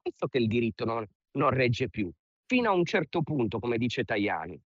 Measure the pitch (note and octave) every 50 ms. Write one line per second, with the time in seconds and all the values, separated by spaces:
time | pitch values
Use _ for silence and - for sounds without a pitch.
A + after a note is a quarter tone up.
0 | _ F#4 - _ - D3 - C3 A#2 G#2+ G#2+ A#2+ A#2 A2+ G#2 - A#2 A2 A2+ A#2
1 | A2 G2 _ _ _ _ - C#3 C#3+ C3+ B2+ C3 C3 A#2+ A#2+ - C3 G#2 - -
2 | G2+ F2 - _ _ _ _ _ _ - B3+ B3 A#3+ A3 F#3+ F3+ F3 - - G3
3 | D#3+ - - F3 D#3 - D3+ C#3+ A#2 G#2 - A2 A2+ A#2+ A#2 A2+ A#2+ B2 - -
4 | A2+ - A#2+ G#2 G2+ G2+ F#2 D#2+ D#2+ F2 F2+ C#2+ -